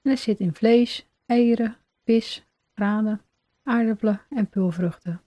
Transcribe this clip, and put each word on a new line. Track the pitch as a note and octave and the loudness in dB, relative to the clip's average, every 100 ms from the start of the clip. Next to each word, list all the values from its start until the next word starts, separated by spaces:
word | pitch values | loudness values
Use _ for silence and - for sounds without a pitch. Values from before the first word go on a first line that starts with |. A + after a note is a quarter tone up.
en | C4+ | 0
het | C4+ | -2
zit | - G#3 | -2 -2
in | F3+ | -2
vlees, | D3+ A3 A#3 A#3+ - _ _ - | 0 4 4 2 -4 _ _ 0
eieren, | A#3+ A#3+ A#3 A3+ - _ _ | 2 4 2 -2 -6 _ _
vis, | - A3+ - - _ _ _ | 0 0 0 -16 _ _ _
granen, | - G3+ G#3+ G#3+ G#3 _ _ _ _ | -4 -2 0 -2 -4 _ _ _ _
aardappelen | C#4 A#3 A3+ G#3 G#3+ G3+ _ | -2 0 0 0 -2 -2 _
en | C4+ G3 | -4 -2
peulvruchten | G3 F#3 E3+ F3+ - F3 F3 | 0 -2 0 -4 -4 -10 -12